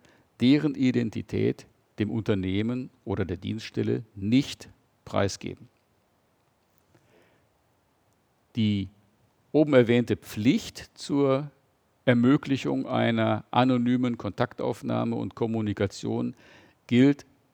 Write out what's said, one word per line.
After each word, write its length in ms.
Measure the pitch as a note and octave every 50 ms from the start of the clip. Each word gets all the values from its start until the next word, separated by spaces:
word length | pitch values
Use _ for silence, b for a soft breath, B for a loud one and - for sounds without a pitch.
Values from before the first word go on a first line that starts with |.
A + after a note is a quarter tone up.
| b b b b b b b -
deren 340 | A#2+ B2+ C#3+ D3 D3 D3+ C3+
Identität 920 | - C3 B2+ A#2+ B2 A#2 A2 - A2+ G2 - - G#2 G#2+ A#2+ B2 - - _ _ _ _ _ _ -
dem 120 | G#2+ G2+
Unternehmen 800 | A#2+ A2+ G2+ - G#2+ F#2+ F#2 F#2+ F#2+ G2+ G#2+ A#2 B2 B2+ B2+ - _ _ -
oder 200 | - G2 G#2 G2
der 120 | E2 F#2
Dienststelle 640 | F2 F#2+ G2+ G#2 A2 - - - - A2+ G#2+ A2+ B2 A#2 _ -
nicht 540 | G2+ F#2+ G#2 A#2+ C3+ B2+ - - - - - - _ _ _ _ _ -
preisgeben. 640 | - - G2+ G2+ G2 - - - F2+ F2+ - A#2+ - _ _ _ _ _ _ _ _ _ _ _ _ _ _ _ _ _ _ _ _ _ _ _ _ b b b b b b b b b b b b b b _ _ _ _ _ _ _ _ _ _ _ _ _ _ _ _ _ _ -
Die 320 | A#2 A2 G#2 G#2 G2+ F#2+ F#2+ - _ _ _ _ _ _ _ _ _ _ _
oben 200 | - D3 D#3 D3
erwähnte 440 | C#3 B2+ A#2+ G#2+ A#2+ A#2+ A#2 G#2+ G#2+
Pflicht 760 | - - - - A2 G#2 B2+ F#3 A3+ - - - - - - _ -
zur 520 | - - D3 C#3+ C#3+ C3+ C3+ C3 D3+ D3 - _ _ _ _ _ _ _ _ _ -
Ermöglichung 800 | C3 B2 A#2+ A#2+ B2+ C#3+ D3+ - C#3+ C#3 B2 - C#3+ C3+ C3 C#3
einer 580 | - B2+ A#2 A#2 A#2 A#2 A2+ A2 A2+ A2 G#2+ - _
anonymen 680 | - B2 B2+ C3 B2+ A#2+ A#2+ A#2+ B2+ B2 B2+ A#2+ A#2 -
Kontaktaufnahme 1000 | - G2+ G2 - B2 - - - C3 B2+ A#2 - C3+ B2 A#2 A#2 A#2 A#2 A#2
und 180 | A#2 A2+ G#2 -
Kommunikation 1000 | - A#2 A2 A2+ A2+ A2 G#2 G2+ - G#2 G2 - - - A2+ A2+ A#2 B2 B2 B2 b b b b b b b b b _
gilt 380 | - A#2+ A#2+ C3 C#3+ C#3+ - - _ _ _ _ _